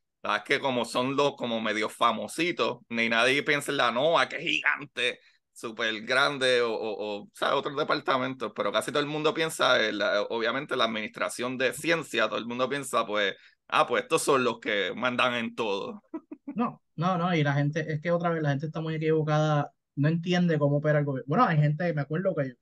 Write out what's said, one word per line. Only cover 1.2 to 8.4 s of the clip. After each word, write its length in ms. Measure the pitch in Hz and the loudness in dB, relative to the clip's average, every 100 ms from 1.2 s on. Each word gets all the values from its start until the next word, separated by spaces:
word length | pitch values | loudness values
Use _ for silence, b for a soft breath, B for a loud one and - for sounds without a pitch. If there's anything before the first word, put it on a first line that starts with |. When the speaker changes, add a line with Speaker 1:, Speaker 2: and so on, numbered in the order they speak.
| 143 - | 0 0
Speaker 1:
como 240 | 120 113 | -4 -2
medio 280 | 110 104 104 | -2 -2 -2
famositos, 920 | - 117 107 107 - 170 147 123 123 - | 0 0 0 -4 -4 -2 0 -2 -4 -6
ni 200 | 117 113 | -2 2
nadie 340 | 117 127 139 | 4 4 2
piensa 280 | 135 147 143 | 2 0 0
en 60 | 139 | 0
la 120 | 120 | 2
noaa, 380 | 117 160 151 127 | 2 4 4 2
que 80 | 135 | -2
es 60 | |
gigante, 760 | 160 151 143 143 143 120 123 - b b _ | -4 0 0 -2 -6 -4 -2 -4 b b _
súper 500 | - 117 110 113 110 | -12 -10 -4 -2 -2
grande, 580 | 110 131 147 139 127 123 | 0 2 2 2 2 4
o, 100 | 117 | 2
o, 500 | 107 110 101 104 104 | -2 -4 -4 -6 -6
o, 60 | - | -10
¿sabes? 240 | - - 143 | -4 0 0
Otros 200 | 147 139 | -2 -2
departamentos, 760 | 151 151 143 135 131 131 | -2 -2 0 -2 -2 -6